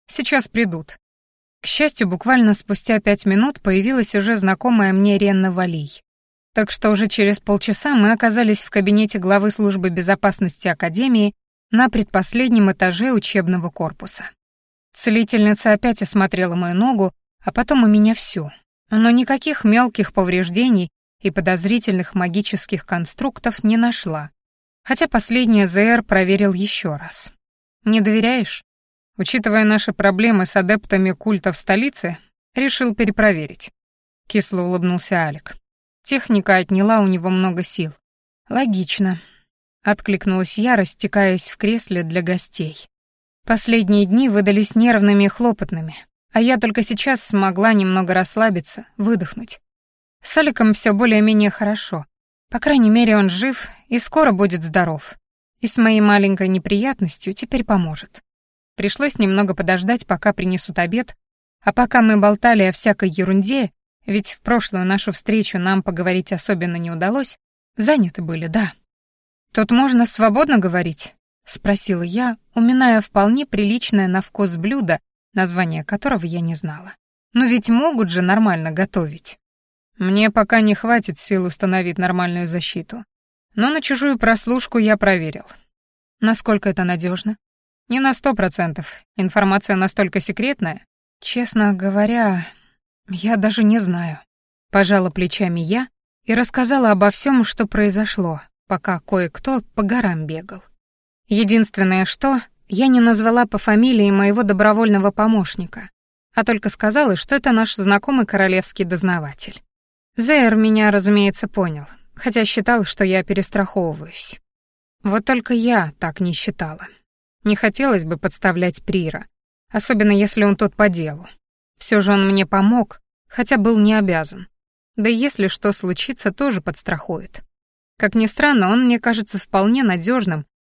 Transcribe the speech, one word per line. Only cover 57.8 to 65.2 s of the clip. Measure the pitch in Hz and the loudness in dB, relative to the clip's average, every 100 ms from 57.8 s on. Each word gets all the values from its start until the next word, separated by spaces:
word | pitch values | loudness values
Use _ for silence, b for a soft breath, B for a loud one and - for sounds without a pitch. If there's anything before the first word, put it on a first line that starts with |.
| 165 156 - - _ _ _ _ _ - | 0 -8 -16 -20 _ _ _ _ _ -6
Пришлось | 196 - 285 - | -6 -2 -4 0
немного | 196 190 196 180 | 0 2 0 -2
подождать, | 175 185 185 240 - | -2 -2 0 -4 -2
пока | 175 214 | -2 -2
принесут | 202 180 185 - 175 | -2 -4 -4 -6 -4
обед, | 170 226 240 - _ _ _ _ | -4 -4 -6 -14 _ _ _ _
а | - | -2
пока | - 202 247 | 0 2 4
мы | 220 214 | 4 4
болтали | 208 208 240 220 | 4 4 2 4
о | 185 | 2
всякой | - 214 202 190 | 0 -2 0 -2
ерунде, | 165 180 196 196 277 220 - _ _ - | -2 0 0 0 -2 -4 -8 _ _ -4
ведь | 202 - | -4 -4
в | - | -10
прошлую | - 240 - 190 185 | -2 -2 -2 -2 0
нашу | 196 - | -2 -2
встречу | - | -6